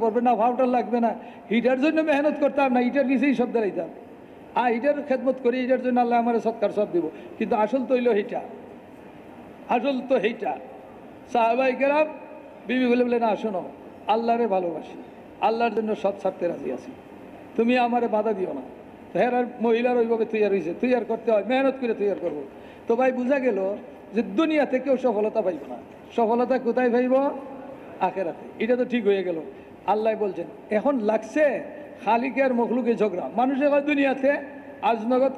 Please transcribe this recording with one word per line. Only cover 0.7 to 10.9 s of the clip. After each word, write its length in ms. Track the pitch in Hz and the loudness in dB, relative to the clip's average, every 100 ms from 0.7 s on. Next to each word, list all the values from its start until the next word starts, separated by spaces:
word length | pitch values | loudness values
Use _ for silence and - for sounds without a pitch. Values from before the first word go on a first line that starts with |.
| 247 202 240 | 2 0 0
না, 140 | 233 - - - - | 0 -2 -10 -18 -2
হিটার 300 | 226 240 254 | 2 2 4
জন্য 200 | 302 311 | 2 2
মেহনত 340 | 311 285 302 - | 2 2 2 2
করতাম 320 | 277 277 269 | 0 2 2
না, 80 | 247 | 2
হিটার 260 | 247 277 254 | 2 2 2
নিচেই 280 | 269 285 | 2 2
সব 180 | 247 247 | 2 0
দাঁড়াইতাম। 360 | 220 202 175 160 - - - - - - | 0 0 -2 -8 -12 -18 -20 -20 -20 -6
আর 180 | - 247 | -2 0
হিটার 220 | 233 285 294 - | 2 0 0 -2
খেদমত 260 | 254 254 254 | 0 0 0
করি, 220 | 240 254 | 0 0
এটার 180 | 254 254 | 0 0
জন্য 180 | 247 247 | 2 2
আল্লাহ 180 | 240 240 | 2 2
আমার 220 | 233 233 | 2 0
সৎকার 300 | 220 220 202 | 0 -2 -2
সব 160 | 208 208 | 0 0
দিব। 180 | 170 156 - - - | 0 -2 -8 -16 -6
কিন্তু 180 | 226 226 | -2 2
আসল 280 | 214 269 | 2 0
তো 100 | 240 | 2
হইল 140 | 254 240 | 2 4
হিটা, 320 | 208 202 - - - - - - - - - - - - - - | 2 0 -6 -8 -14 -18 -20 -20 -20 -20 -20 -20 -20 -20 -18 -2
আসল 320 | 240 269 254 - | 0 0 -2 0
তো 80 | 254 | 2
হিটা। 400 | 202 - 170 135 - - - | 2 -2 -6 -6 -10 -18 -18